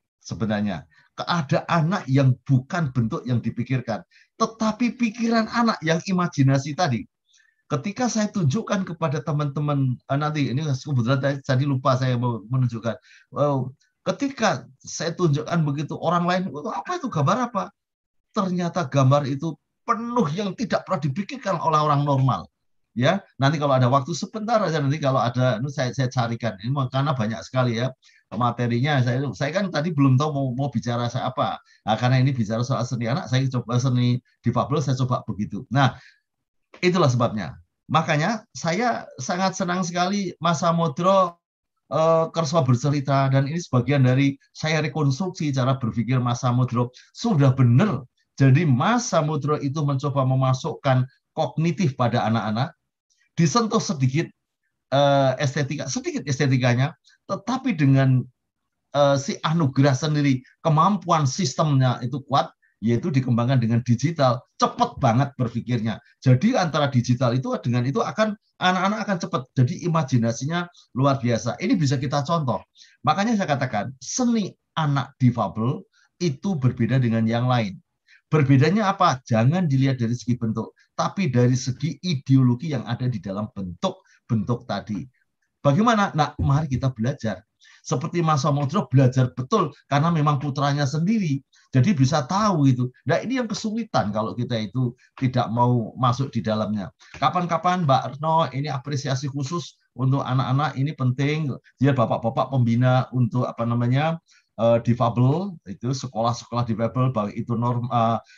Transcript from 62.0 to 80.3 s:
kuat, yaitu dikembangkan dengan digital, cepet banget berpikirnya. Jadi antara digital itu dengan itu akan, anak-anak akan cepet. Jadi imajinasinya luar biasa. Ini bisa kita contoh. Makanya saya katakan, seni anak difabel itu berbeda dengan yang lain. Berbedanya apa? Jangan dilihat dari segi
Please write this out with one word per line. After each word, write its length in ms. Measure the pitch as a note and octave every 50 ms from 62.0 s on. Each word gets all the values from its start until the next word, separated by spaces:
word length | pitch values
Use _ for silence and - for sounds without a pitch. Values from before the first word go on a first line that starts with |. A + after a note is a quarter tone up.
| A#2+ A2 - - -
kuat, 240 | - C3+ D3 - - - _ _ _ _ _
yaitu 320 | G2+ A#2 A#2 A2+ - F3
dikembangkan 480 | C3 C3 C3 C3 A#2+ A#2+ A#2+ B2 C#3 B2+
dengan 240 | A#2 A2 A#2+ A#2
digital, 560 | - - A#2+ - - E3 E3 - C3+ B2+ A#2+ B2+ - _ _ -
cepet 400 | B3 A#3 - - A#3+ - - -
banget 320 | C3 A#2 A2 B2+ C#3 C3 -
berpikirnya. 640 | - B2 A2+ - A#2 - A2+ B2 G#2+ A2 A2+ F#2+ - - _ _ _
Jadi 320 | - C3 B2 B2+ G3 A3+ C4
antara 400 | G#3+ F3+ D#3 C#3 D3+ C#3+ C3+ C3
digital 400 | B2 A#2 B2 B2 B2 C3 A#2 A#2+
itu 160 | C3 B2+ B3 B3 - -
dengan 180 | A#2+ A#2 B2 A#2+ C3+
itu 120 | - A2+ A2
akan, 320 | - - - A3 G#3+ G#3 - _ _ _ -
anak-anak 380 | F3 F#3 F#3 F3+ F#3 G3 G#3+ A3+
akan 160 | - G#3+ F#3+ E3+
cepet. 240 | - F3 F3 C3 B2+ - _ C3+
Jadi 160 | B2+ C3+ F3 - - E3+
imajinasinya 800 | D#3+ E3 D#3 - C3 A#2 A2+ A#2 A#2 - C3 D3+ E3+ F3 F3 F3 - - _ _ -
luar 240 | A#2+ C3+ C#3 C3+ B2+
biasa. 400 | A#2 A#2+ A2+ A2 G#2+ A#2+ - -
Ini 160 | - A3+ C4+
bisa 240 | F3+ D3+ B2+ C#3+ C3
kita 240 | C#3 C3 D3 C#3+
contoh. 400 | C3+ F3 E3+ E3 D3 B2 G#2 F2+ - _ _ _ - _ _ _
Makanya 320 | - D3 D#3 F#3+ G3+ A#3+ A#3
saya 160 | G3 F3+ D3+ C#3+ B2+
katakan, 360 | C3+ B2+ - G#2 G2 B2+ - -
seni 560 | - - - - B3+ A#3+ A#3 A3 F#3+ - - _ _ _ _ D#3+
anak 400 | D#3 C#3+ C#3 C#3 - - - _
difabel 640 | B2+ B2 A#2+ A#2+ G#2 F2+ F2 G#2 A2+ B2+ E3 G3+ - _ _ _ _ _ _ _
itu 320 | F3 E3 C3 - - G3 F#3+
berbeda 480 | C3+ B2+ B2 - - A#2 G#2+ B2+ C3+
dengan 240 | B2 A2+ A2+ A2+ A2+
yang 240 | A2+ A#2 A#2 B2 B2+
lain. 320 | B2+ A#2+ A2 F#2+ G2 - _ _ _ _ _ _ _ _ _ _
Berbedanya 640 | D#3 D#3 C3+ C3+ C#3 B2+ D3 D#3+ F#3+ A3+ G#3 F#3+ G3
apa? 300 | - F#3 E3+ D#3 - -
Jangan 400 | - A2+ A2+ A2+ C3 E3+ F#3+ F3+
dilihat 320 | D3 C3+ C3 C3+ C3+ C3+ A#2+
dari 160 | A#2 A2+ A#2+
segi 240 | - - B2